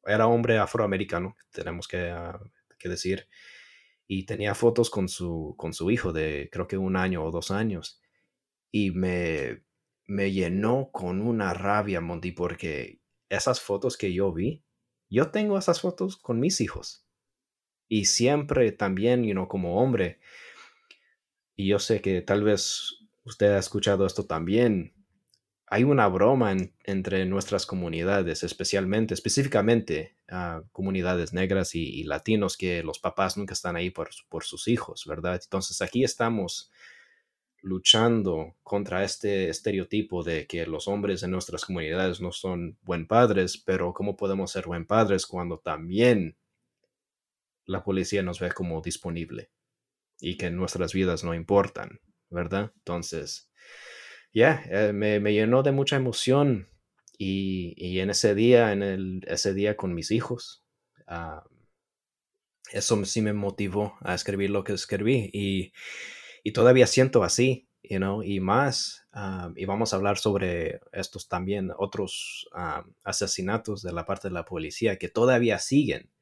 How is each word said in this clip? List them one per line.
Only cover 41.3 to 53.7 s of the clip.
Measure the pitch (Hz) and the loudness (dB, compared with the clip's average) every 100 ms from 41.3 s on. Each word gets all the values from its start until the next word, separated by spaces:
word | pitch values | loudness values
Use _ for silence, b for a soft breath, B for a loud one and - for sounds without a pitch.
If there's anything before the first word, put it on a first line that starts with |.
nuestras | 92 - 87 | -4 -6 -8
comunidades | - 90 78 85 95 90 | -6 -6 -2 0 -2 -2
no | 90 | -6
son | - 95 90 85 - | -6 -6 -6 -6 -10
buen | - 87 82 | -6 -6 2
padres, | 113 120 95 92 - | 6 6 6 0 -2
pero | - 92 87 | -2 0 0
¿cómo | 90 101 95 | -2 -6 -2
podemos | 101 98 90 | -2 -2 -2
ser | 98 85 | -6 -6
buen | 87 82 | -8 2
padres | 107 104 95 - | 4 4 2 0
cuando | 90 87 80 | -6 -6 -6
también | - 78 82 95 120 113 82 - _ _ _ _ _ _ _ _ _ _ _ _ - | -6 -6 -4 4 6 4 0 -8 _ _ _ _ _ _ _ _ _ _ _ _ -6
la | 92 | -6
policía | - 95 92 101 | -2 -2 0 -2
nos | 90 87 | -2 -4
ve | 90 | -6
como | - 90 80 | -4 -6 -6
disponible | 82 - 85 85 80 57 - _ _ _ _ _ _ _ | -6 -8 -6 -8 -8 -12 -16 _ _ _ _ _ _ _
y | 85 90 | -8 -4
que | 90 | -4
nuestras | 85 92 92 87 | -4 -4 -2 -2
vidas | 92 92 82 | 0 0 0
no | 85 | -4
importan, | 85 82 101 98 - - - _ _ _ | -6 2 4 4 -4 -12 -16 _ _ _
¿verdad? | 87 85 95 101 _ | -6 -4 -4 -4 _
Entonces, | - 87 85 80 71 - _ _ B | -8 -8 -6 -8 -8 -12 _ _ B